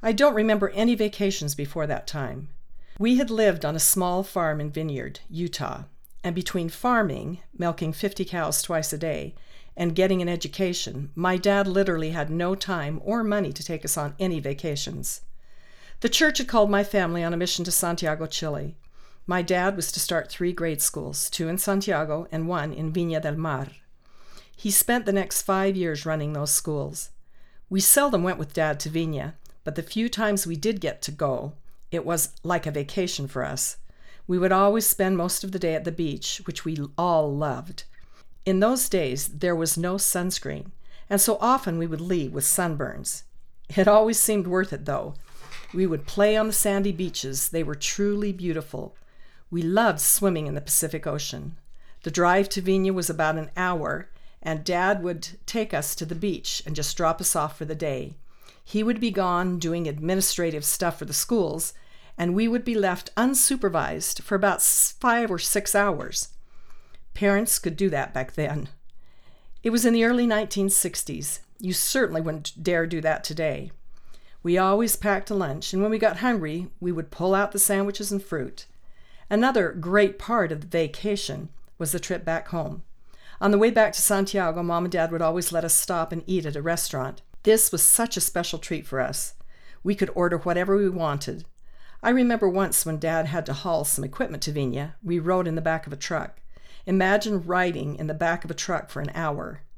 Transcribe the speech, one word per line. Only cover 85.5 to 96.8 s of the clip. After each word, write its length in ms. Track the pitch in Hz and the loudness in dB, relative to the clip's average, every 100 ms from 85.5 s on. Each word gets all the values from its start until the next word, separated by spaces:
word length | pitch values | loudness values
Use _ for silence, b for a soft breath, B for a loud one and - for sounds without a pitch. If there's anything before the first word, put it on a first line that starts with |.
let 140 | 170 165 | 0 2
us 80 | |
stop 380 | - - 175 165 | 2 2 0 0
and 100 | 165 - | -4 -2
eat 180 | 185 156 | -2 0
at 100 | 143 | -4
a 60 | |
restaurant. 640 | 156 170 - - 131 - - - | -2 0 -2 -2 -4 -8 -14 -2
This 300 | - 220 - | 6 6 6
was 100 | 175 | 4
such 360 | - - 233 190 | 4 4 2 0
a 40 | |
special 380 | - 180 170 120 | 0 0 -2 -4
treat 260 | - 160 - | -4 -6 -4
for 140 | 135 | -2
us. 340 | 127 135 - - b b b b | -2 -2 -6 -8 b b b b
We 140 | 175 196 | -2 2
could 160 | 190 | 0
order 240 | - 175 170 | 2 2 2
whatever 400 | 175 175 180 196 | 0 0 4 4
we 120 | 196 | 4
wanted. 560 | 180 160 143 143 165 - - b b b b | 2 0 0 -4 -8 -10 -14 b b b b
I 80 | - | 2
remember 360 | 247 247 226 202 | 6 6 6 4
once 380 | 185 190 - 160 | 4 2 2 0
when 140 | 156 | 0
Dad 260 | 160 165 160 | 0 2 2
had 220 | 170 151 | -2 -2
to 60 | |
haul 300 | 139 185 160 | -4 0 0
some 200 | 139 - | 0 -2
equipment 400 | - - - 156 | -4 -4 -4 -2
to 80 | 156 | -4
Viña, 420 | 151 135 127 147 - | 0 0 -2 -6 -8
we 160 | 190 175 | -2 0
rode 300 | 165 185 175 | 2 2 2
in 80 | 160 | 0
the 40 | |
back 280 | 156 160 160 | 0 0 -2
of 60 | |
a 40 | 147 | -8
truck. 420 | - 160 - - - b b b | -4 -4 -4 -10 -14 b b b